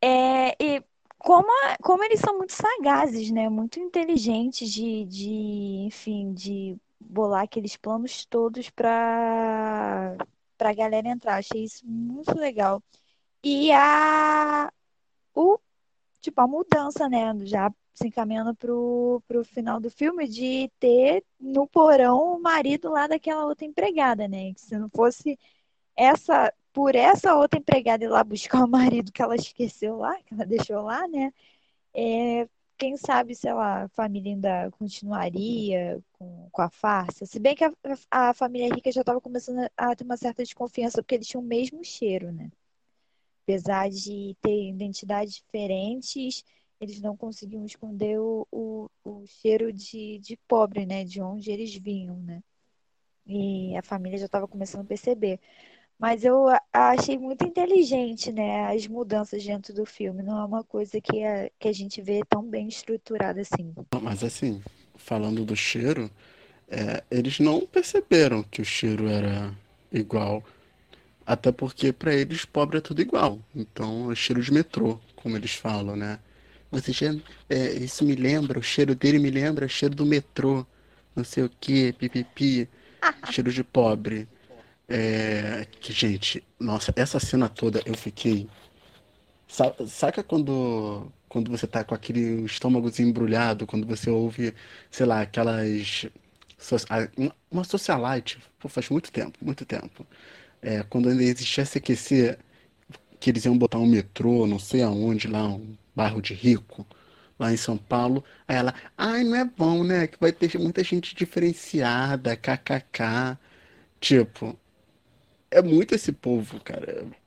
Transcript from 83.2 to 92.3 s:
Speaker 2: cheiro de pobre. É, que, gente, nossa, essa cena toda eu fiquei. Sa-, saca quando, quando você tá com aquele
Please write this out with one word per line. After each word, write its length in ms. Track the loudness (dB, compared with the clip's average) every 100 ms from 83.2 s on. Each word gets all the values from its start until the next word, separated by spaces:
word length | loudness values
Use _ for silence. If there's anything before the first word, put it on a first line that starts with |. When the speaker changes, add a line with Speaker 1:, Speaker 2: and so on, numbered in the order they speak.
Speaker 2:
cheiro 300 | -6 -2 0
de 100 | -2
pobre. 640 | 0 4 4 4 -2 -6 -10 _ _ -20 -20 _ _
É, 800 | -2 0 0 0 -2 -4 -6 -10 -14
que, 120 | -8
gente, 500 | -2 0 0 -2 -6 _ _
nossa, 340 | -4 -2 -2 0
essa 240 | 0 0
cena 280 | -2 0 0
toda 340 | 0 -2 -2 -4
eu 80 |
fiquei. 540 | -8 -8 -4 0 0 -2 -16 -20 _ _ _ _ _ _ _ _
Sa-, 280 | 0 0 0 -10
saca 360 | -2 -2 -2
quando, 880 | -2 -2 0 0 0 -2 -4 -8 -12 -18 _
quando 220 | -4 -4
você 160 | -4 -4
tá 180 | -4
com 100 | -4
aquele 500 | -6 -4 -2 0